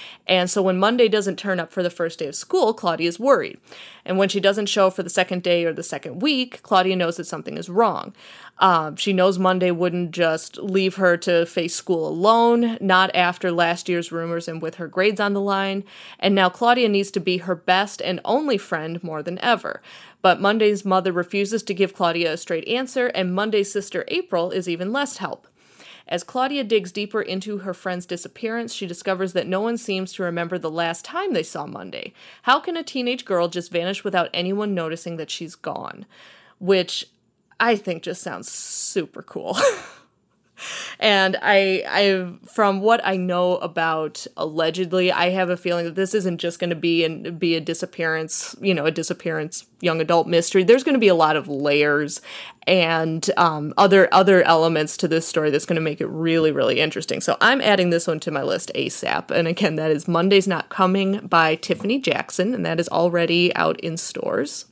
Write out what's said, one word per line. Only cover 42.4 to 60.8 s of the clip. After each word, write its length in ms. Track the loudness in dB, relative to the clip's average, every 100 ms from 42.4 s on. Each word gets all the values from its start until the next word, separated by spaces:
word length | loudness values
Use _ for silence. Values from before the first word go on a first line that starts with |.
| -10
from 340 | 0 2 4
what 200 | 2 2
I 120 | 2 -2
know 420 | -2 0 0 0
about 680 | -2 -2 -2 -2 -4 -8 -14 -6
Allegedly, 760 | -6 0 0 0 -2 2 2
I 160 | 2 0
have 200 | 0 -2
a 60 | -2
feeling 280 | -2 -2
that 100 | -4
this 200 | -4 -2
isn't 240 | 0 -2 -4
just 200 | -6 -4
gonna 160 | -4
be 300 | -2 0 2
an, 320 | 0 -2 -10 -4
be 200 | 0 0
a 40 |
disappearance, 960 | -2 -6 -6 -4 -4 -2 -4 -8 -8 -4
you 120 | -2
know, 140 | 0 0
a 40 |
disappearance 760 | -2 -4 -4 -4 -6 -6 -10 -14 -4
young 200 | -2 0
adult 260 | 2 2 4
mystery. 380 | 2 4 2
There's 180 | 6 6
gonna 160 | 6 4
be 100 | 6
a 60 |
lot 220 | 6 4 2
of 120 | -2
layers 760 | -2 2 4 4 2 0 -6 -12 -16 -18 -6 2
and, 640 | 2 4 0 0 -2 -2 2
um, 380 | 2 0 -2 4
other, 320 | 6 8 8
other 300 | 6 8 6
elements 520 | 6 4 4 2 -2 -2
to 100 | 0
this 200 | 0 0
story 220 | -2 0
that's 160 | 0 0
gonna 140 | -2
make 200 | -2 -4
it 60 | -6
really, 460 | -4 0 2 2
really 280 | 2 2 2
interesting. 400 | 0 -2 -6 -4
So 160 | -2 2
I'm 200 | 4 4
adding 300 | 4 4 4
this 160 | 2 0
one 140 | -4
to 100 | -4
my 120 | -4
list 300 | -2 -4 -4
asap. 560 | -6 -6 -4 -2 -2 0
And 160 | -2 0
again, 300 | 0 -2 0
that 140 | 0
is 180 | 0 0
Monday's 400 | 2 6 4 4
Not 220 | -2 -4
Coming 560 | 0